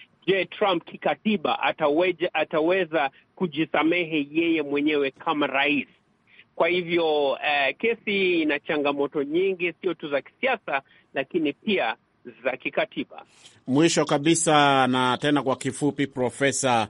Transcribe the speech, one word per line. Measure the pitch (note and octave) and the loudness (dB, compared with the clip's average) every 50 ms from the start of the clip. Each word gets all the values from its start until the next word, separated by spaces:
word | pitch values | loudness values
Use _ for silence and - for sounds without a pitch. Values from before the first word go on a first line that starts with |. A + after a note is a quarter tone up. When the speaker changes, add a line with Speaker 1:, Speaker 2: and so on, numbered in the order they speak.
| - _ _ _ - - | -20 _ _ _ -2 -2
Speaker 1:
je, | F#3+ F#3+ F3 | 0 0 -2
Trump | - - - A3 G3 F#3 E3+ - | -4 -4 -2 0 0 0 -2 -4
kikatiba | - - - - - C#3+ - - A3 G#3+ F#3+ - C3 A#2 - | -8 -12 -6 -4 -4 -4 -2 -2 -2 -2 0 0 -2 -2 -2
ataweje-, | - C#3+ D#3 - D#3+ D3 D3 D#3 F3+ F#3 F3+ D#3 D#3+ F3 - | -2 -4 -2 0 0 0 2 2 2 0 0 -2 -2 -4 -2
ataweza | D#3 D#3 - - D#3+ D#3 E3 F#3 F#3+ F3+ D#3 D#3 D#3+ C#3+ C3+ - - _ _ _ | -2 -2 -2 0 0 2 2 2 0 0 -2 -2 -2 -2 -2 -4 -8 _ _ _
kujisamehe | - F#3+ F3 C#3 C#3+ D#3+ - - D#3+ D3 D#3 E3+ F3 F3 D#3 D#3+ D#3 C#3+ C#3+ | -6 -6 -4 -2 -4 -4 -2 0 0 2 2 2 0 -2 -2 -2 -4 -4 -2
yeye | D3 D#3+ E3+ E3+ E3 D#3+ | -2 -2 0 0 0 0
mwenyewe | D3 C#3+ C#3 C#3+ C#3+ D3+ D3+ D3 C#3+ C3+ | -2 -2 -2 0 0 0 2 0 0 -2
kama | - - - - C4 - D3 C#3 | -4 -6 -4 -4 -2 0 0 0
rais? | - - C#3 D3 D3 C#3 - - _ _ _ _ _ _ _ _ _ - - _ _ | 0 0 0 0 0 0 -2 -6 _ _ _ _ _ _ _ _ _ -20 -20 _ _
Kwa | - F3 E3+ | -2 0 0
hivyo, | F3 F3+ F3+ E3 F3 E3+ E3 D#3+ D3+ D3+ C#3+ C3+ B2+ - - | 0 0 -2 0 0 0 2 2 2 2 2 0 0 -2 -2
eh, | D3 D3 C#3+ C#3 C3+ C#3 - | -2 0 0 0 0 -2 -2
kesi | - A3+ A#3 A3 - A3+ G3+ G3 F#3+ F3+ F3+ E3 | -2 -2 -2 -2 -4 -4 -2 0 0 2 2 0
ina | D#3 D3+ C#3+ D3 | 0 0 -2 -2
changamoto | - - E3 D3+ C#3+ C#3+ C#3+ C#3+ C#3 D3 - D#3+ C#3 | -2 -4 -4 -2 0 0 0 0 -2 -2 -2 -4 -4
nyingi, | C#3+ D3+ F3 F#3+ G3 F#3+ E3+ F3 F3 E3 _ | -2 0 0 0 0 -2 -2 -4 -6 -6 _
sio | - F#3 E3 | -6 -6 -6
tu | - - D3+ | -6 -6 -4
za | C#3+ C#3 | -4 -4
kisiasa, | C3 - - _ - C4 C4 A3 _ - D3+ C3+ - _ _ _ _ _ - | -4 -6 -10 _ -4 -2 -2 -4 _ -4 -6 -6 -6 _ _ _ _ _ -6
lakini | D3+ C3+ - - F3+ D#3 C#3+ C#3 | -6 -6 -4 -2 -2 -2 -2 -4
pia | _ - A3 G3+ F3 C3+ A2 A2 - _ _ _ _ - B2 A2+ A2 A#2 | _ -4 -2 -2 0 0 -2 -4 -6 _ _ _ _ -20 -20 -14 -8 -6
za | B2+ B2 C3 | -4 -4 -4
kikatiba. | - D3+ - - D#3+ - - - B2+ - - D#2 - _ _ _ - - - _ _ - | -6 -6 -4 -4 -4 -4 -4 -8 -10 -10 -10 -20 -20 _ _ _ -20 -20 -20 _ _ -2
Speaker 2:
Mwisho | B2+ C#3 D#3+ E3+ E3 - D3+ | 2 4 4 4 4 2 0
kabisa, | D3 D#3+ D3 C#3+ D#3+ E3 D#3+ - E3 D3+ D3 D3 C#3+ C#3 C3+ C3 B2+ | 2 0 0 2 2 2 2 4 4 4 6 6 6 6 4 4 4
na | B2+ B2+ B2+ B2+ B2 A#2+ | 2 2 2 2 0 0
tena | - D3 D3 C#3+ B2+ | 0 0 0 0 0
kwa | C3+ B2+ | 0 -2
kifupi, | - - C3+ A#2+ - D3+ C#3+ C3+ - C#3+ C3+ | -2 -2 -6 -4 -2 -2 -2 -2 -2 -4 -4
Profesa, | - C3+ B2+ A#2+ - - C#3+ C#3 B2+ - - C3 B2 A2+ G#2+ G#2 | -2 -2 -4 -2 -2 0 0 0 0 0 0 2 2 2 0 -2